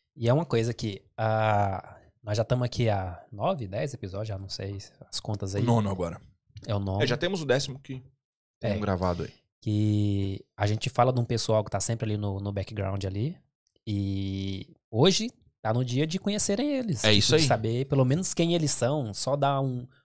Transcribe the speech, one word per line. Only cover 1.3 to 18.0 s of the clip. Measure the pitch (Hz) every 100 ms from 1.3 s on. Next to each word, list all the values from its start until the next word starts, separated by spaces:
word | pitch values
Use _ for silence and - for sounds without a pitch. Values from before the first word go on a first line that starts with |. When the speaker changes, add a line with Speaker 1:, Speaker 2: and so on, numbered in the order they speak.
| 110 110 104 101 95 - - - _
Speaker 1:
nós | 107 104
já |
tamo | 110 123
aqui | 123 - 117
há | 101 92 87 -
nove, | 104 139 185 101
dez | 104 147
episódios, | 123 98 98 110
já | 98
não | 98
sei | - 98 98 - - -
as | -
contas | - 104 98 101
aí. |
Speaker 2:
O | 120
nono | 117 101
agora. | 92 85 85 - _ _ - -
Speaker 1:
É |
o | 104
nono. | 98 95
Speaker 2:
É, | 113
já | 123
temos | 175 190
o | 143
décimo | 127 139 131
que | - 131 - _ _ _ _ _
tem | 110
Speaker 1:
É. | 104
Speaker 2:
um |
gravado | 101 90 92 87
aí. | - - _ _
Speaker 1:
Que | - 104 107 104 104 101 98 98 - -
a | 104
gente | 107 -
fala | - 127
de | 127
um | 117
pessoal | 117 - 110
que | 104
tá | 98
sempre | - 113 110
ali | 104
no, | 101 98
no | 101
background | 98 98 101 95 98 95
ali. | 98 131 185 _ _ _ _ -
E | 101 98 98 98 95 98 95 - - _
hoje | 110 175 190 226 - _ _
tá | 110
no | 117 127
dia | 123 160
de | 185
conhecerem | 202 208 - 196 294
eles. | 277 233 131
Speaker 2:
É | 110
Speaker 1:
Tipo, | 107
Speaker 2:
isso | - 156
Speaker 1:
de |
Speaker 2:
aí. | 147
Speaker 1:
saber | 117 110 120 135
pelo | 139